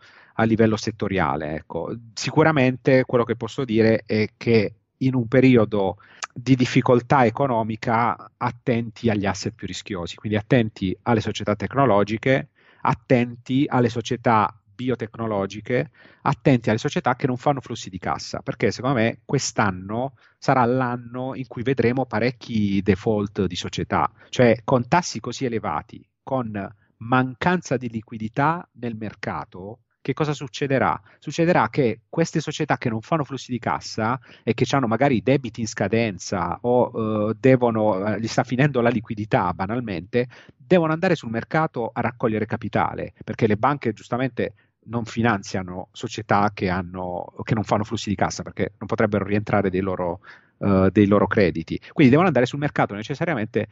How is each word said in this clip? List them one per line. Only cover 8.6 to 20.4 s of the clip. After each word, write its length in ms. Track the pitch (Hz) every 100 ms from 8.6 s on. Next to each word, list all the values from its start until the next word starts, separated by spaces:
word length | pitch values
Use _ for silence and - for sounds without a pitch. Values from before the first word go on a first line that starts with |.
| - 117 117 - 113
agli 160 | 107 98
asset 280 | 98 127 -
più 100 | 92
rischiosi, 500 | - - 92 85 -
quindi 220 | 110 107
attenti 580 | - 131 110 - 95 -
alle 180 | 117 110
società 340 | 107 101 104 101
tecnologiche, 960 | 98 127 127 101 101 113 135 135 151 _ _ _
attenti 840 | 123 - - 123 120 120 - 131 147
alle 220 | 131 120
società 640 | 117 - 117 123 110 101 - _ -
biotecnologiche, 1120 | 127 117 110 - 113 101 98 107 104 123 156 _ - _
attenti 480 | - - 156 123 123
alle 80 | 110
società 400 | 147 180 120 127
che 100 | 131
non 80 | 123
fanno 240 | 151 139
flussi 300 | - 117 -
di 80 | 90
cassa, 420 | - 71 - -
perché 320 | - - 104
secondo 240 | - 127 127
me 240 | 113 - -
quest'anno 880 | 139 - - 104 90 98 113 131 - _
sarà 260 | _